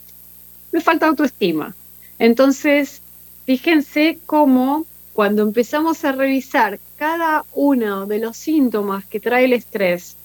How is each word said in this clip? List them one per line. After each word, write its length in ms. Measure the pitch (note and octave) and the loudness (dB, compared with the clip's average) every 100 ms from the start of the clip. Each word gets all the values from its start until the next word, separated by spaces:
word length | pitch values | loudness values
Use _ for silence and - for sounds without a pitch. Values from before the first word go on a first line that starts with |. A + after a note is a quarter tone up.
| - - - - - - - | -20 -20 -20 -20 -20 -20 -8
Me 80 | E4 | -4
falta 260 | - D#4 D#4+ | 0 0 2
autoestima. 680 | D4+ C#4+ - F#3 D#3 D3+ - - - - - | 0 -2 -2 -2 -2 -6 -12 -20 -20 -18 0
Entonces, 840 | A#3 A#3 C#4 C4+ D4+ C#4+ C#4 - - - - - - | 2 4 2 2 2 0 0 -8 -20 -20 -20 -10 -4
fíjense 760 | B3+ E4+ D#4+ C4+ D4+ D#4 D#4+ - | -2 0 0 0 0 0 -2 -2
cómo 600 | D4+ C#4+ B3+ C4 D4+ D#4+ - - | 2 4 4 2 -2 -6 -14 -8
cuando 300 | - G3+ G#3+ | -2 0 2
empezamos 640 | G#3+ A3 A#3 D4+ D#4+ D#4 | 0 0 -2 0 -2 -2
a 80 | D4+ | -4
revisar 680 | C4 C4+ C4+ - C#4 G#3 G3 - - | -2 0 -2 -2 0 0 -4 -14 -8
cada 500 | D4+ E4+ D#4+ D#4 - | -4 -2 -2 -2 -4
uno 540 | C4+ C#4+ B3+ G#3+ G3 G3 | -2 0 2 -2 -4 -4
de 120 | G#3+ | -4
los 160 | A3+ - | -6 -8
síntomas 680 | - D#4 B3+ G#3 G3+ G3 - | -2 0 0 0 -4 -6 -8
que 140 | G#3 | -8
trae 240 | A3+ B3 B3+ | -2 0 2
el 60 | |
estrés, 600 | A#3+ - G#3+ F#3 F3+ - - | 0 -4 -4 -2 -2 -8 -20